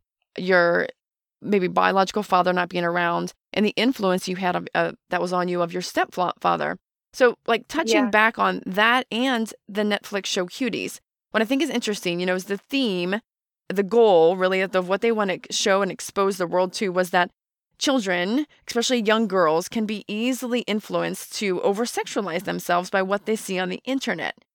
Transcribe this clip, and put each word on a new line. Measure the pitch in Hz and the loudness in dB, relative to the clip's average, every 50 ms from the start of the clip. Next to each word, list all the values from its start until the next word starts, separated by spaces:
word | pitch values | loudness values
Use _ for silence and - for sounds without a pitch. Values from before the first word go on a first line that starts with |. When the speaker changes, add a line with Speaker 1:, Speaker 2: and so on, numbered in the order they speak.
| _ _ _ _ _ _ _ - | _ _ _ _ _ _ _ -6
Speaker 1:
your | 185 180 190 175 175 170 170 180 170 - - _ _ _ _ _ _ _ _ _ | 0 2 4 4 6 4 4 2 0 -2 -6 _ _ _ _ _ _ _ _ _
maybe | - - 202 202 180 180 | -4 0 0 2 2 2
biological | 175 180 185 185 185 196 190 190 - 214 208 | 2 2 2 4 4 4 2 2 0 -4 -2
father | - - 180 175 185 | 2 2 2 4 2
not | 180 180 180 180 | 2 0 -2 -2
being | - 175 175 | -2 -2 -2
around | 170 170 175 175 170 170 175 175 185 - _ _ _ - | -2 0 0 0 0 -2 -2 -4 -6 -10 _ _ _ -2
and | - 208 | 0 0
the | 208 - - | 0 0 0
influence | 208 247 269 - 208 185 180 185 - - | 0 0 0 0 0 0 0 0 -2 -4
you | 185 180 | -6 -2
had | 190 180 175 | -2 -2 -2
of, | 175 175 175 - | -2 -4 -4 -2
uh, | 170 170 170 - - _ _ | -2 -2 -2 -4 -8 _ _
that | - 175 | -4 -2
was | 170 180 | -2 0
on | 180 180 180 180 | 0 0 0 0
you | 175 175 | 0 -2
of | 175 170 | -2 -2
your | 175 180 180 | -4 -6 -8
stepfather. | - - 302 370 359 - - 180 170 - - - 180 170 165 151 151 180 - _ _ _ _ _ _ _ | -4 -4 -4 -4 -2 -2 -2 -2 -2 -4 -2 0 0 0 0 -2 -4 -6 -8 _ _ _ _ _ _ _
So, | - 262 240 - - _ | 2 2 2 2 0 _
like, | - 233 220 - - | -2 -2 -2 -2 -4
touching | - 294 320 226 226 311 269 | -4 -4 0 2 2 2 2
Speaker 2:
Yeah. | 226 | 4
Speaker 1:
back | 202 214 220 226 226 - | 4 4 4 4 2 2
on | 202 190 185 185 - | 0 0 -2 -2 -6
that | - 185 190 214 226 240 262 247 - | -4 0 2 2 4 4 2 0 -2
and | - 220 247 269 254 226 226 214 - - _ - | -4 -2 0 0 0 0 -2 -4 -8 -12 _ -8
the | 202 208 208 | -4 -2 0
Netflix | 208 208 - - - 202 196 190 | 0 0 -2 -4 -6 -6 -6 -4
show | - - 202 180 180 | -2 -2 -2 -2 -4
Cuties, | - - 262 240 180 - 90 98 - - - _ _ _ _ _ | -4 -4 -4 -4 -2 -4 -6 -8 -10 -14 -18 _ _ _ _ _
what | - 214 220 | -2 -2 0
I | |
think | 208 269 277 | 2 0 0
is | 330 285 | 0 0
interesting, | 233 240 233 - 208 196 - 185 170 175 | -2 -2 -2 -4 -6 -4 -2 -4 -2 -2
you | 180 | 0
know, | 180 180 | 0 -2
is | 185 180 | -2 -2
the | - 196 202 | -4 -8 -8
theme, | - _ - 277 269 226 190 180 175 180 196 214 - _ _ _ _ _ _ _ _ - | -6 _ -2 0 0 0 0 -2 -2 -2 -4 -4 -6 _ _ _ _ _ _ _ _ -4
the | 196 190 202 | -2 -2 -2
goal | 185 196 233 233 220 190 165 160 165 185 | 2 4 6 6 8 8 8 8 6 6
really | 190 185 185 190 190 | 4 2 2 2 2
of, | 190 185 - | 0 0 0
of | 190 185 175 | 0 0 0
what | 190 196 | 0 0
they | - 233 | 2 0
wanna | 233 214 208 190 180 - - - | 2 2 0 0 -2 -4 -6 -6
show | - - - 214 190 196 202 | -6 -2 2 2 4 4 2
and | 190 | 0
expose | 165 - - - - 202 196 196 202 185 | -2 -6 -12 -6 -2 0 0 0 0 0
the | 180 170 | -2 0
world | 175 180 185 185 185 | 2 2 2 0 0
to | - 190 185 | -2 -4 -2
was | 175 185 180 180 | 0 0 0 2
that | - 185 175 180 - _ _ _ _ _ _ _ _ _ | 2 2 2 2 -2 _ _ _ _ _ _ _ _ _
children, | - 311 269 269 202 190 180 175 175 190 220 269 302 - _ _ _ - | 0 2 2 2 2 0 0 0 0 0 0 -2 -2 -4 _ _ _ -6
especially | - 233 233 - 254 240 | -4 -2 0 0 0 0
young | 214 202 214 220 226 202 | 2 2 2 2 2 2
girls, | 180 190 175 156 156 165 185 - | 2 2 4 4 4 2 0 -2
can | - 233 220 202 | -4 -4 -4 -2
be | 220 202 - - | -4 -6 -8 -8
easily | 202 214 226 254 262 240 - 240 233 247 | -6 -4 -2 -2 -2 -2 -4 -4 -4 -4
influenced | - - 214 214 - - 185 170 170 170 180 - - - - | -2 -2 -4 -4 -4 -4 -4 -4 -2 -4 -6 -8 -10 -12 -8
to | - 214 196 185 175 - | -4 -2 -2 -2 0 0
over-sexualize | 190 202 196 240 240 - - 440 - - 247 208 185 156 180 185 | 0 0 0 -2 -4 -4 -6 -6 -4 -4 -6 -4 -4 -6 -6 -4
themselves | 185 175 180 - - 175 175 180 180 | -4 -6 -6 -2 0 0 0 0 0
by | - 196 | -2 -2
what | 190 190 196 208 - | 0 0 -2 -2 -2
they | - 220 | -2 -4
see | 214 - - 190 180 | -4 -4 -4 -4 -4
on | 185 180 | -4 -4
the | 180 - - | -6 -8 -6
internet. | - 269 269 - - 190 165 147 - - - _ _ | -4 -4 -4 -2 -4 -4 -4 -6 -8 -8 -10 _ _